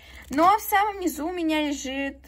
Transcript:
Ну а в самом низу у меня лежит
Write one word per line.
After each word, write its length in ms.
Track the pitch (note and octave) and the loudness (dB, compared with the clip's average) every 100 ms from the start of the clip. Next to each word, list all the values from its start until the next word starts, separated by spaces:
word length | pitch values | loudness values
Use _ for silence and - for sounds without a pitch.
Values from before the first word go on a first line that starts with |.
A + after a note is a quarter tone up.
| - - - | -20 -20 -6
Ну 140 | C#4 | 4
а 140 | F4 G#4+ | 4 4
в 40 | |
самом 380 | - G4+ G#4+ G4+ | 2 0 0 -2
низу 260 | F4 B3+ D#4 | -4 -4 -6
у 60 | |
меня 300 | F4+ D#4+ D#4 | -4 -2 0
лежит 560 | D4 C#4+ C4 C4+ C#4 C4+ | -2 -4 -6 -6 -6 -8